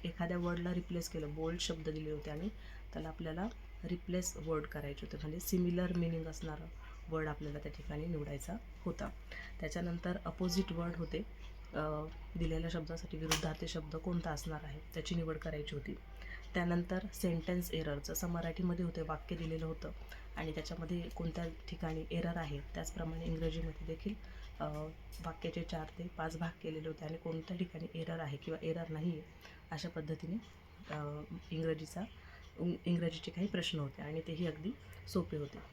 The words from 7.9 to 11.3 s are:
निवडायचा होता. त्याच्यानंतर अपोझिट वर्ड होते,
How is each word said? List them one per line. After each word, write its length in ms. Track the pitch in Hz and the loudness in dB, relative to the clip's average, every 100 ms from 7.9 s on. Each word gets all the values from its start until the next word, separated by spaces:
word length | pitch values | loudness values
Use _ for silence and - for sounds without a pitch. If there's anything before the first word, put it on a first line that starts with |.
| 147 165 | 0 2
निवडायचा 500 | 160 147 139 - 202 - - | 0 0 -2 -2 -4 -6 -4
होता. 280 | - - - - - - - - | -2 0 -2 -4 -8 -8 -8 -4
त्याच्यानंतर 580 | 160 175 175 170 180 180 170 | -2 0 2 2 2 0 0
अपोझिट 460 | 165 185 175 185 | 2 4 6 4
वर्ड 240 | 165 170 165 | 2 0 0
होते, 220 | 160 160 214 | 0 0 -2